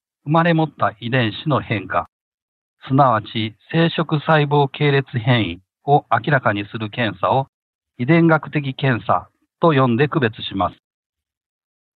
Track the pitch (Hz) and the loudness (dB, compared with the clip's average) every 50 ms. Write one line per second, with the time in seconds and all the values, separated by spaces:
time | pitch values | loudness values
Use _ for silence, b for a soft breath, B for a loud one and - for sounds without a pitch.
0 | _ _ _ _ - 143 156 165 165 175 165 160 156 147 - - 110 101 104 - | _ _ _ _ -6 0 0 2 2 2 2 2 0 -2 -2 -2 -4 -4 -4 -4
1 | 120 120 127 131 120 107 98 - - 160 135 110 - - 117 101 95 92 87 85 | -10 -4 -2 0 0 -2 -4 -6 -4 -2 -2 -2 -2 -4 -6 -6 -4 -4 -4 -4
2 | 85 - _ _ _ _ _ _ _ _ _ _ _ _ _ _ - - 131 139 | -4 -6 _ _ _ _ _ _ _ _ _ _ _ _ _ _ -8 -2 2 4
3 | 143 127 113 107 104 - - 113 107 110 - _ _ - - 165 165 165 - - | 4 4 4 0 -2 -4 -6 -6 -6 -6 -8 _ _ -4 0 2 2 2 0 -2
4 | 160 - 165 147 - - 156 151 147 143 147 147 143 139 - - 147 143 139 139 | -2 -2 -2 -4 0 2 2 2 2 2 2 2 2 0 0 -2 0 2 2 0
5 | 135 - - 123 107 127 123 117 101 82 87 90 _ _ _ _ - - - - | -2 -2 -6 -4 0 2 2 2 2 -2 -4 -10 _ _ _ _ -2 0 0 2
6 | - - 113 120 117 170 147 131 - 117 104 101 107 - - 113 113 104 - 127 | 2 0 -2 -2 0 0 -2 0 0 0 -2 -2 -6 -8 -8 -8 -8 -8 -6 -4
7 | 120 101 87 - - 92 107 131 139 - _ _ _ _ _ _ _ _ _ - | -4 -4 -4 -2 -2 0 0 0 -2 -4 _ _ _ _ _ _ _ _ _ -8
8 | 123 131 165 170 170 165 160 151 - 147 - 151 143 135 131 - 143 135 123 104 | 0 2 4 4 6 4 4 2 0 -4 -6 -6 -6 -6 -8 -4 -2 -2 -2 -2
9 | - - 101 87 - _ _ _ _ _ _ - - 170 151 135 135 123 117 113 | -2 -2 -2 -2 -2 _ _ _ _ _ _ 0 2 2 4 4 2 2 2 0
10 | 147 143 - 160 123 107 110 - - - 101 98 90 87 - _ _ _ _ _ | 0 0 0 0 -2 -2 -2 -4 -12 -10 -6 -4 -4 -4 -6 _ _ _ _ _
11 | _ _ _ _ _ _ _ _ _ _ _ _ _ _ _ _ _ _ _ | _ _ _ _ _ _ _ _ _ _ _ _ _ _ _ _ _ _ _